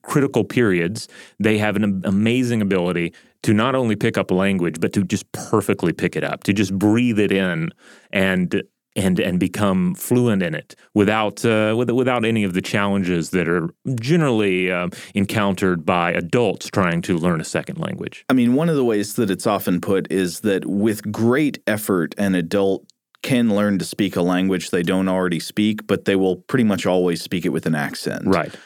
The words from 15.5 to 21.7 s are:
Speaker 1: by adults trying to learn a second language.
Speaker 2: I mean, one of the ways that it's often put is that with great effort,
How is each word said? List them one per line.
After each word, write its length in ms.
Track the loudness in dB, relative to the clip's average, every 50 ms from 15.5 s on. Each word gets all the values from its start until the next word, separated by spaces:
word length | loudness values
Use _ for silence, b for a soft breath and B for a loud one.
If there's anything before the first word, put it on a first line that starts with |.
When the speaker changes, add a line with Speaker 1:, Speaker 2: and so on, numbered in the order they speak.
| 0 0 0 0 0 0 0
Speaker 1:
by 260 | 0 2 2 2 0 0
adults 540 | -2 -2 0 0 2 2 2 0 -4 -8 -4
trying 300 | 0 0 2 2 2 0
to 160 | 0 0 0 0
learn 240 | 0 0 0 -2
a 40 | -2
second 320 | -4 -4 -4 -4 -6 -6 -8
language. 460 | -6 -6 -6 -8 -10 -12 -12 -8 -4 0
Speaker 2:
I 40 | 2
mean, 200 | 2 4 4 4
one 140 | 2 2 2
of 80 | 2 2
the 80 | 2
ways 300 | 2 2 0 0 -2 -2
that 140 | 0 0 0
it's 160 | 0 0 0
often 360 | 0 0 0 0 0 -2 -2
put 280 | 0 0 0 0 0 0
is 300 | 0 0 0 -2 -2 -2
that 260 | -2 0 0 0 -2
with 460 | -2 -2 0 0 0 0 -2 -4 -6
great 480 | -4 0 2 2 4 2 2 0 -2 -4 -4
effort, 480 | -4